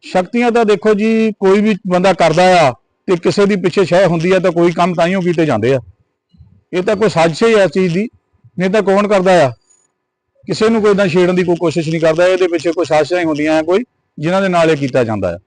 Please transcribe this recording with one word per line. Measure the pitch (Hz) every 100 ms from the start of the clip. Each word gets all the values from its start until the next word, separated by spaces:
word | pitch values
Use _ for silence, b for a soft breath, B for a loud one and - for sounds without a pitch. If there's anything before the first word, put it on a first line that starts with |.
ਸ਼ਕਤੀਆਂ | - 185 185 240 240
ਤਾਂ | 233
ਦੇਖੋ | 220 208 214
ਜੀ, | 208 220 226 220
ਕੋਈ | 208 196 196
ਵੀ | 214 208 190
ਬੰਦਾ | 175 190
ਕਰਦਾ | 180 170 156 185 180 147
ਆ | 120 _ _ -
ਤੇ | 180
ਕਿਸੇ | 190 180 202
ਦੀ | 202
ਪਿੱਛੇ | 180 180
ਸ਼ੈ | 185 175 190
ਹੁੰਦੀ | 170 165
ਆ | 185
ਤਾਂ | 180
ਕੋਈ | 170 170
ਕੰਮ | 175 175
ਤਾਂਹੀਓ | 170 170 190
ਕੀਤੇ | 175 165 160
ਜਾਂਦੇ | 117 113
ਆ। | 135 - _ _ _ _ _ - _ _
ਇਹ | 175
ਤਾਂ | 180 208
ਕੋਈ | 214
ਸਾਜ਼ਿਸ਼ | 165 165 151
ਹੀ | 226
ਆ | 220
ਇਸ | 185
ਚੀਜ਼ | 190 185
ਦੀ, | 165 220 _ _ _ - -
ਨਹੀਂ | 185
ਤਾਂ | 214
ਕੌਣ | 196 190 208
ਕਰਦਾ | 202 185 180 139
ਆ? | 120 _ _ _ _ _ _ _ _ -
ਕਿਸੇ | 170 214
ਨੂੰ | 226
ਕੋਈ | 208
ਏਦਾਂ | 196 202
ਛੇੜਨ | 165 175
ਦੀ | 185
ਕੋਈ | 175 170
ਕੋਸ਼ਿਸ਼ | 175 160 156
ਨਹੀਂ | 160
ਕਰਦਾ। | 160 160 180
ਇਹਦੇ | 185 180
ਪਿੱਛੇ | 170 170
ਕੋਈ | 165
ਸਾਜ਼ਿਸ਼ਾਂ | 165 156 147 180
ਹੀ |
ਹੁੰਦੀਆਂ | 165 147 151 156
ਆ |
ਕੋਈ, | 156 185 254 _ _ -
ਜਿਨ੍ਹਾਂ | 156 190
ਦੇ | 196
ਨਾਲ | 175 160
ਇਹ | 151
ਕੀਤਾ | 139 131
ਜਾਂਦਾ | 120 107 95
ਆ। | 87